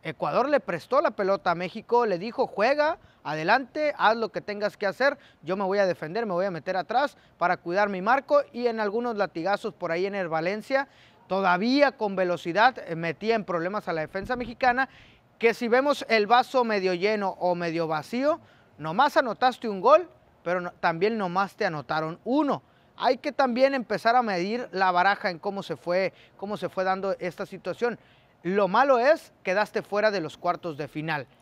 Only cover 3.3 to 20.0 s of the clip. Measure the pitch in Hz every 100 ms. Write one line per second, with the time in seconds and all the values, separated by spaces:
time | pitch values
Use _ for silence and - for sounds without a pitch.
3.3 | 156 160 247 269 302 302 - 196 233 220
4.3 | 175 - 208 208 - 202 180 269 277 -
5.3 | _ 143 190 190 202 190 170 156 190 233
6.3 | 175 196 165 160 185 170 233 294 - _
7.3 | _ 175 180 170 185 208 190 196 262 -
8.3 | 294 269 233 240 226 208 214 240 208 185
9.3 | 170 170 202 220 - 175 170 196 202 175
10.3 | 160 170 214 208 269 277 _ - _ _
11.3 | 190 190 180 226 269 277 254 214 196 180
12.3 | 175 175 170 240 247 - 165 165 151 214
13.3 | 226 185 175 170 208 - 165 156 196 156
14.3 | 247 233 240 254 240 277 - - _ _
15.3 | _ 226 220 240 240 285 277 - 226 208
16.3 | 240 240 262 233 208 185 180 196 214 196
17.3 | - 180 175 170 160 165 156 - 240 285
18.3 | 320 _ _ _ - 151 180 277 320 262
19.3 | 196 254 233 233 196 208 311